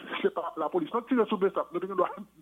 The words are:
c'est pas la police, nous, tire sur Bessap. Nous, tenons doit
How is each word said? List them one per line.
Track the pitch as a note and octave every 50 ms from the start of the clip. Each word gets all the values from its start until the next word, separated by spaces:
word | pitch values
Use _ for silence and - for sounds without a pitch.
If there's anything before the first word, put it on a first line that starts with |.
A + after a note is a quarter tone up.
| - - - -
c'est | - F#3+
pas | - E3+ E3 E3+ -
la | D#3+ D#3 D3+
police, | - F3+ D#3 -
nous, | - A#3+
tire | A#3 - C4 A#3+ G#3
sur | - A3 F#3
Bessap. | G3 F#3 - E3 - -
Nous, | E3 E3+
tenons | F3+ G3 G3
doit | F#3 - - - - - - _ -